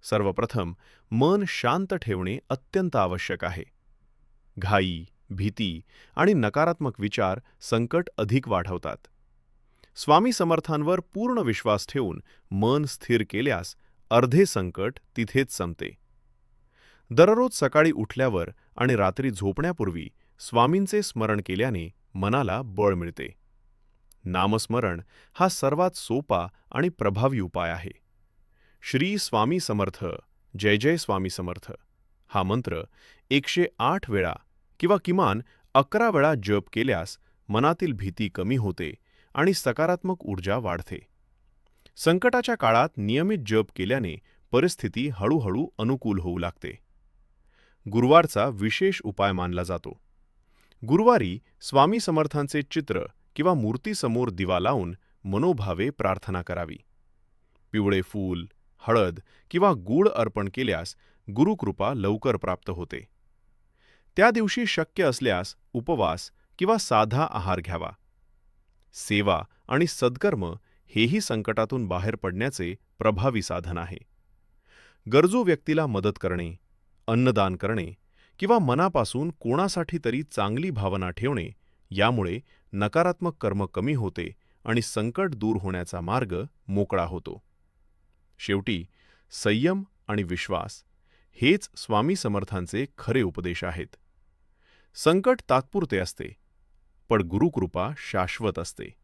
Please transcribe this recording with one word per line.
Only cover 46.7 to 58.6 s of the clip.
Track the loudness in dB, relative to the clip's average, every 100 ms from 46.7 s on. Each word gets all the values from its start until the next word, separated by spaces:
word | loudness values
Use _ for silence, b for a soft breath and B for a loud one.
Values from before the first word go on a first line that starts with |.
| -16 _ _ _ _ _ _ _ _ _ _ -4
गुरुवारचा | 2 6 8 6 2 0
विशेष | 0 -2 0 0 0
उपाय | -6 0 0
मानला | 0 -2 -4
जातो. | -4 -6 -8 -18 _ _ _ _ _ b b b 0
गुरुवारी | 4 6 6 4 -4 _ _
स्वामी | 0 6 6 6
समर्थांचे | 0 0 2 0 -2 -2
चित्र | -2 -4 -2 -4 -4 _ _ -2
किंवा | 2
मूर्तीसमोर | 2 2 -2 -4 -4 -2 0 -2
दिवा | -2 0 2
लावून | 2 0 -2 -8 _ _
मनोभावे | -4 0 0 0 -2 -2 -2
प्रार्थना | 0 -2 -2 -4 -8
करावी. | -6 -8 -8 -12 _ _ _ _ _ _ _ _ _
पिवळे | 0 2 2
फूल, | 0 -4 -4 -4 -8 _